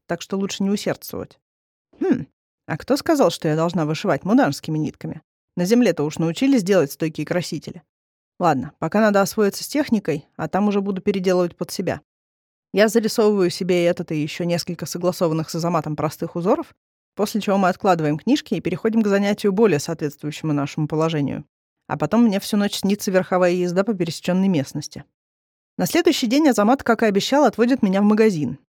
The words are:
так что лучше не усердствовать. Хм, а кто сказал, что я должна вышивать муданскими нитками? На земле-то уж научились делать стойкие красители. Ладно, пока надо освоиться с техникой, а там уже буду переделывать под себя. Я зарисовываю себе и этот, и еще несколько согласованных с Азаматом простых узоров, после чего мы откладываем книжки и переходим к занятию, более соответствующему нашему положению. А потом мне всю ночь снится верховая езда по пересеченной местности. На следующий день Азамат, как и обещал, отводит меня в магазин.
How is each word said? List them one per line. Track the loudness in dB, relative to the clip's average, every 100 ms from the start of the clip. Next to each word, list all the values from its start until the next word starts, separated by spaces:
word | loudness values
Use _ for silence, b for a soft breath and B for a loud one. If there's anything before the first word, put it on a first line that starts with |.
| -10
так | -10
что | -6 -6
лучше | -6 -4
не | -2
усердствовать. | -2 -4 -6 -8 -12 -14 _ _ _ _ _ _ _
Хм, | -2 -2 -4 _ _ _ -10
а | -10
кто | -4 -2
сказал, | 0 2 2
что | 2 -2
я | 0
должна | 0 0 -2
вышивать | -2 -2 -2
муданскими | 2 2 2 0 -6 -4
нитками? | -4 -8 -14 -14 -20 _ _ -4
На | 2
земле-то | 4 4 2
уж | -2 -2
научились | -4 0 2 2
делать | 4 2 2
стойкие | -2 -6 -4 -4
красители. | -4 -4 -8 -12 -18 _ _ _ _ _ _
Ладно, | 0 0 -2 -6
пока | -2 2
надо | 4 4
освоиться | 0 0 0 -2
с | -4
техникой, | -2 0 0 -2 -6 -8 -10
а | -4
там | 0 0
уже | 0
буду | -2 -2
переделывать | -2 0 2 2 0 -4
под | -8
себя. | -6 -6 -6 -10 _ _ _ _ _ _
Я | 2 4
зарисовываю | 4 0 2 2 4 0
себе | 0 0 2
и | 2
этот, | 0 -4
и | -4
еще | -6 -4
несколько | -4 -4 -4 -8 -10
согласованных | -4 -2 0 -2 -2 -4
с | -4
Азаматом | -2 -2 -2 -4
простых | -4 -4 -8 -4
узоров, | -2 -2 -2 _ _ _ _ -6
после | -4 -2
чего | -2 2
мы | 2
откладываем | 0 2 2 2 -2
книжки | 0 -2 0 -6
и |
переходим | -4 -2 0 0
к | 2
занятию, | 2 0 0 0
более | 2 2 2
соответствующему | -2 -6 -6 -6 -10 -6 -4
нашему | -2 -2 -4 -4
положению. | 0 0 0 -4 -6 -12 _ _ _ -8
А | -4
потом | 0 4
мне | 4 2
всю | -2 -2
ночь | 0 -2
снится | -2 -2 0
верховая | 0 2 2 2
езда | 2 0 0
по | 0
пересеченной | -2 -4 -4 -2 0 2
местности. | 2 -2 -6 -10 -14 -18 _ _ _ _ _ _ -6
На | -2
следующий | 2 2 2 2
день | 4 4
Азамат, | 4 4 2
как | 2 2
и | 2
обещал, | 2 2 4 4
отводит | 4 0 2
меня | 2 2
в | 4
магазин. | 4 4 2 -2 -6 _